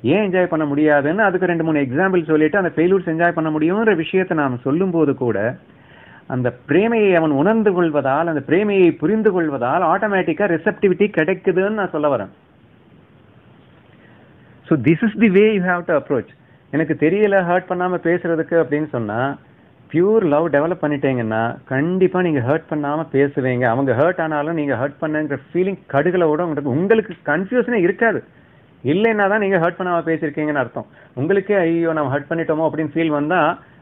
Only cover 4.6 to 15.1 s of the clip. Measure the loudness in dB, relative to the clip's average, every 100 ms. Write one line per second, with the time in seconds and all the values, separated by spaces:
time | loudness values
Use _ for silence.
4.6 | -2 0 0 0 0 0 -2 -2 -2 -6
5.6 | -14 -20 -20 -20 -20 -20 -8 -4 -4 -6
6.6 | 0 2 2 2 4 4 2 2 2 2
7.6 | 2 2 0 0 0 0 0 -4 0 0
8.6 | 2 4 4 2 0 0 2 0 -2 -2
9.6 | -2 0 2 0 0 0 -2 -2 0 0
10.6 | -2 0 0 2 0 2 0 0 0 0
11.6 | 0 -2 -4 -2 0 0 -4 -14 _ _
12.6 | _ _ _ -20 _ -20 -20 -20 -20 -20
13.6 | -20 -20 -20 -20 -20 -20 -20 -20 -20 -20
14.6 | -2 0 2 2 2